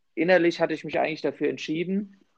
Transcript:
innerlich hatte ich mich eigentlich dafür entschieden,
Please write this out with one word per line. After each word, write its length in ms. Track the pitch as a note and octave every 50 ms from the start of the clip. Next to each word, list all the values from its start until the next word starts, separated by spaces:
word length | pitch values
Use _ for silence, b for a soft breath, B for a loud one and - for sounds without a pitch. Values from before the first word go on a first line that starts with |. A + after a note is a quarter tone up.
| _ _ _
innerlich 460 | - D#3+ F3+ F#3 F3 E3+ E3+ E3+ -
hatte 140 | E3 D#3 D#3+
ich 100 | - -
mich 140 | D#3 F3 D#3+
eigentlich 240 | C3+ D3+ D#3 -
dafür 260 | - C#3+ - - D3 C#3
entschieden, 720 | C3+ C3 - - D#3 E3 D#3 F3 F#3+ G3+ G#3 - - _ _ _ _